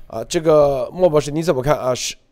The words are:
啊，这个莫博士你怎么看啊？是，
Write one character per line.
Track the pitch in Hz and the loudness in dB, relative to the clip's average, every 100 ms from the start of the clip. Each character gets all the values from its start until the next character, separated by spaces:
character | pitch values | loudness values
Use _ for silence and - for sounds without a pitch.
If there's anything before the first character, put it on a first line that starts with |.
| - | -14
啊， | 110 - | -12 -6
这 | 175 | -4
个 | 160 151 143 135 120 | 2 4 4 0 -6
莫 | 160 180 | 0 2
博 | 151 | 2
士 | 147 | 0
你 | 147 | -4
怎 | 165 | -2
么 | 131 | -2
看 | 131 131 | 0 -2
啊？ | 127 | -2
是， | 123 - - _ | -4 -6 -12 _